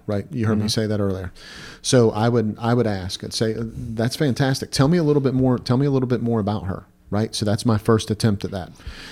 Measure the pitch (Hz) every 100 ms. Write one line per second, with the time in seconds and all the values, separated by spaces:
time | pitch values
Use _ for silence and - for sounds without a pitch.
0 | - 101 - 127 107 107 107 113 107 104
1 | 101 95 90 - - - - - - 131
2 | 113 107 120 120 107 104 113 120 107 98
3 | 92 - - - 113 110 113 131 120 113
4 | 113 - 151 113 135 135 - - 139 175
5 | 147 147 135 127 131 120 - 127 143 135
6 | 123 117 117 113 101 104 95 - - _
7 | - 104 110 - 104 104 123 107 - 110
8 | - 107 117 98 95 95 87 - - -
9 | -